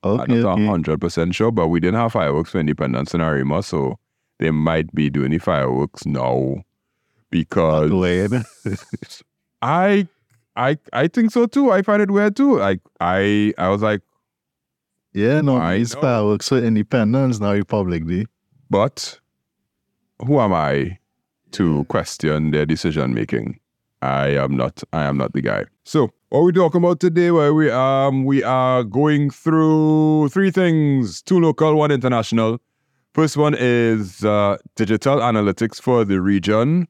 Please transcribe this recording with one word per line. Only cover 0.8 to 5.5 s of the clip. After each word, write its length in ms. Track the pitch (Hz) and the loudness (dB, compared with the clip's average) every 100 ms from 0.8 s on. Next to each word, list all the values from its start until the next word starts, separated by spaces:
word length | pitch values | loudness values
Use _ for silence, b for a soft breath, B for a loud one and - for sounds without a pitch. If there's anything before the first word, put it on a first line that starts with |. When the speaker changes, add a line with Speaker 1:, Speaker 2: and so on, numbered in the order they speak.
| 76 78 | -2 -2
Speaker 2:
percent 340 | 87 82 82 90 | -2 -2 -4 0
sure, 160 | 110 | 0
but 160 | 110 82 | 0 0
we 140 | 85 | 0
didn't 180 | 87 110 | 0 0
have 140 | 117 | -2
fireworks 380 | 113 78 71 85 | 0 -2 -2 -4
for 80 | 95 | -2
Independence 540 | 76 73 71 62 73 | -2 -2 -2 -4 -4
in 60 | 85 | -2
Arima, 400 | 80 73 67 78 | 0 0 0 -4
so 380 | - 80 67 60 _ _ _ _ | -4 -4 -4 -6 _ _ _ _
they 120 | 80 | -2
might 420 | 78 78 80 78 - | 0 0 0 -2 -2
be 140 | 73 | -2
doing 220 | 69 67 | -2 -2
the 60 | 80 | -2
fireworks 680 | - | -2